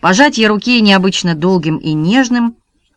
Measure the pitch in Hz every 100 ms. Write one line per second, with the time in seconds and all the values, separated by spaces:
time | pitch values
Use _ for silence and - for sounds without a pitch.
0 | 165 185 294 220 220 214 233 247 214 196
1 | 185 - 175 156 175 185 156 160 160 156
2 | 160 247 247 240 233 233 _ _ _